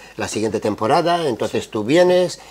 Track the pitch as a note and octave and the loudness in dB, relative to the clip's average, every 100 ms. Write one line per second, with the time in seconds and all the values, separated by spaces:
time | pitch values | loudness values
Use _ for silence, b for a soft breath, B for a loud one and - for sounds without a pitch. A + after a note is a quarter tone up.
0 | B - G2+ A2 A2 G#2 G#2+ G2 A2 D#3 | B -10 -6 -4 -2 -2 -2 -2 0 2
1 | E3 E3+ D#3 G#2+ A2+ A2+ - A2 G#2+ E3 | 2 0 -2 -2 -4 -4 -6 -6 0 4
2 | F3+ F3+ F3 - B | 4 4 0 -4 B